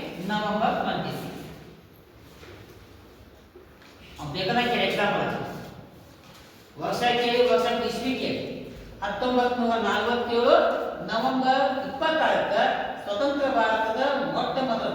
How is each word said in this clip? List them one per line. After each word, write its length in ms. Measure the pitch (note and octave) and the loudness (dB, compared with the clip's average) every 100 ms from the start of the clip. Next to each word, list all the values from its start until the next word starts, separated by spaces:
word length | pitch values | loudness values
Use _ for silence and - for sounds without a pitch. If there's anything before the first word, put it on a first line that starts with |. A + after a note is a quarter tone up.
| - - G3 | -8 -8 -4
ನವೆಂಬರ್ 460 | G3+ G#3 G#3+ A3+ - | -2 -2 0 0 0
ಟ್ವೆಂಟಿ 280 | - - - - | -2 -4 -4 -6
ಸಿಕ್ಸ್. 120 | - - - - - - - - - - - - - - - - - - - - - - - - - - - - - - | -8 -10 -14 -16 -18 -20 -20 -20 -20 -20 -20 -20 -20 -20 -20 -20 -20 -20 -20 -20 -20 -20 -20 -20 -20 -20 -20 -20 -20 -14
अब 80 | D3+ | -8
देखना 280 | F3 G3+ A#3+ A#3+ | -4 0 0 2
क्या 140 | G#3 F#3+ | 2 0
एग्जांपल 360 | - G3+ - - | 0 0 0 -2
है। 80 | - - - - - - - - - - - - - - - | -4 -6 -10 -14 -16 -20 -20 -20 -20 -20 -20 -20 -20 -20 -8
वर्षा 280 | E3+ - A#3+ A#3+ | -4 0 2 2
के, 120 | A#3+ A#3+ B3 | 4 4 6
वर्षा 240 | A#3+ A#3+ A#3 | 4 4 0
की 100 | A#3+ | -2
ईस्वी 220 | G#3 C4 B3+ | -2 -2 -2
के 100 | - - - - - - - - | -2 -4 -6 -10 -12 -14 -16 -8
ಹತ್ತೊಂಬತ್ತು 520 | G3+ - B3+ B3 B3 A#3+ | -6 -2 0 2 2 2
ನೂರ 140 | A#3 A3+ G3+ | 2 2 2
ನಲವತ್ತೇಳು 640 | G3 A3 A#3+ - A#3 B3 E4 - - - - - | 0 2 0 0 2 6 6 6 0 -4 -6 -4
ನವೆಂಬರ್ 540 | A3+ B3+ B3+ B3+ C4+ C#4 C4+ - | -2 0 2 2 4 2 0 -4
ಇಪ್ಪತ್ತಾರಕ್ಕ 680 | - D#4+ D#4 A#3 - - D4+ - - - - | -2 0 2 2 2 2 2 2 0 -4 -6
ಸ್ವತಂತ್ರ 420 | D4+ D4+ C#4 C#4+ C4+ A#3 | -6 -2 0 0 0 2
ಭಾರತದ 460 | A3 A3 A3 A3+ C#4 C4+ - | 2 2 0 0 0 0 -2
ಮೊಟ್ಟ 220 | - - C4+ B3 | -2 -2 0 0
ಮೊದಲ 200 | A3+ - | 0 -2